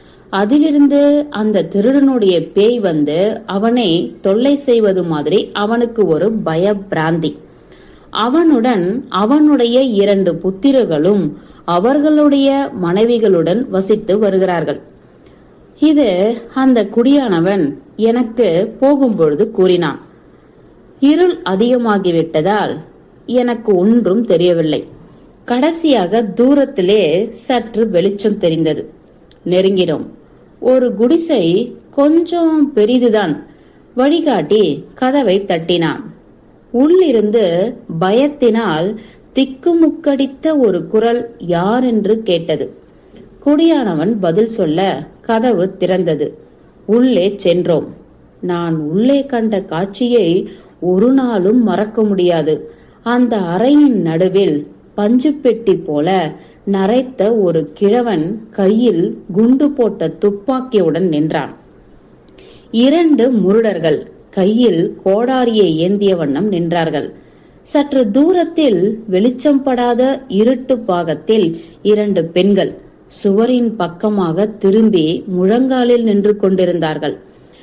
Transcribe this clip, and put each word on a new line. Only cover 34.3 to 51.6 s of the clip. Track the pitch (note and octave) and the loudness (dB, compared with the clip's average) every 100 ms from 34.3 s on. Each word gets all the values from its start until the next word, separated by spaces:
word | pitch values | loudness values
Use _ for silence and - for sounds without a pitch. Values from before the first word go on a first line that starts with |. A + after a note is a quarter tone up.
| G#3 D3+ G#3+ F3 D3 - | -2 0 2 2 -2 -10
கதவை | - B3+ C#4+ A3+ G3 | -4 0 0 2 0
தட்டினான். | G3 E3+ E3 F3 D#3+ B2+ - - - _ _ _ _ | 0 -4 -2 -2 -2 -4 -12 -20 -20 _ _ _ _
உள்ளிருந்து | A#3 D4 F#4 E4+ A3+ G#3 A3+ F#3+ E3+ A3 B3+ - E3 | 0 4 4 4 2 2 2 2 0 -2 -6 -12 -4
பயத்தினால் | F#3 A3+ C#4+ C#4+ A#3+ A3 G#3+ D#3 F#3 A3 - - - - | 0 2 0 2 0 2 -2 -2 -4 -6 -14 -20 -8 -4
திக்குமுக்கடித்த | C4+ - F4 E4+ D#4 - D4 C#4 C4+ - D#4+ D4+ | -4 -2 -2 2 2 0 -2 -2 -2 -4 -2 0
ஒரு | A#3 F3 E3+ | 0 0 -2
குரல் | G#3+ A#3 A#3+ A#3+ - | 0 0 -2 -6 -12
யாரென்று | E3+ E3+ F#3+ A#3+ B3+ A3 F#3+ A3 | -4 -2 0 0 0 0 0 -2
கேட்டது. | A3 E3+ E3 D3+ C3 - - _ _ - - - C#4+ | -2 -4 -2 -4 -6 -12 -20 _ _ -20 -20 -6 0
குடியானவன் | D4+ E4 D4+ A3 D#3+ F3+ A3+ | 2 2 2 0 -2 -2 0
பதில் | F3 E3+ A3+ | 0 0 0
சொல்ல | - D#3+ D#3+ F#3+ C#3 D#3 - | -2 -2 0 -2 -4 -10 -12
கதவு | - A3+ B3 F#3+ F#3+ - | -4 0 0 0 -2 -4
திறந்தது. | F3+ F#3 E3 D3+ D3+ - - _ _ _ - | -2 0 -2 -2 -4 -8 -20 _ _ _ -2
உள்ளே | A3+ C4 G3+ F#3+ G3+ | 2 2 2 0 -2
சென்றோம். | F3+ F3 F3+ D3+ - - - _ - _ | -2 0 0 -2 -2 -14 -20 _ -20 _
நான் | F3 F3 E3+ D#3+ | -6 -4 -4 -4
உள்ளே | D3+ F#3 B3 C#4 C4+ | -2 0 2 0 0
கண்ட | A#3 A3+ G3 | -4 -2 -4
காட்சியை | - D#3+ G3 - B3 A#3+ E3+ F3+ - - - - | -4 -6 -6 -4 0 0 2 -2 -4 -14 -20 -8
ஒரு | F3 F#3 A#3+ | -2 2 2
நாளும் | C4+ B3 G#3+ F3+ B3 | 2 0 0 2 2